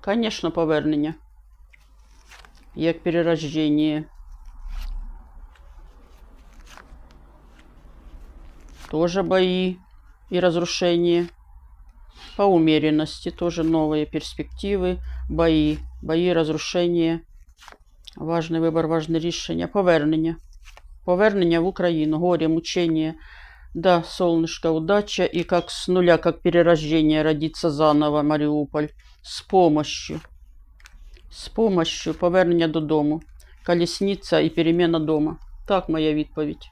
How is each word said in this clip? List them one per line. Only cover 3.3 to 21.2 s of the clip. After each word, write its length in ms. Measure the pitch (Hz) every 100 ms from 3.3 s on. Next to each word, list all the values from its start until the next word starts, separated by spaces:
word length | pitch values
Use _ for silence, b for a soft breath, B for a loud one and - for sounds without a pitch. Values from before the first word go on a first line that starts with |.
| 165 151 156 151 147 156 151 156 - - - - - - - - - - - - - - - - - - - - - - - - - - - - - - - - - - - - - - - - - - - - - - - -
Тоже 320 | 156 170 185
бої 560 | 175 190 185 185 185 180 - - - - -
і 100 | 180
розрушення. 840 | 175 170 175 - 180 170 175 170 170 - - - - - - - - - - -
По 100 | 202
умеренности 840 | 180 160 156 156 151 156 - 185
тоже 320 | - 175 170
новые 440 | 160 165 156 151 151
перспективы. 920 | 156 - - 147 - 196 196 180 180 B B B
Бої. 500 | 156 165 160 151 151 - -
Бої, 300 | - 160 180
розрушення. 880 | 170 156 156 - 180 175 170 165 165 - - - _ - - _ _ - -
Важний 440 | 156 170 160 165
вибір, 260 | 165 160 160
важне 320 | 165 156 165
рішення. 480 | 170 165 - 165 170
Повернення. 680 | 202 180 165 147 156 160 165 - - - - - -
Повернення 560 | - 180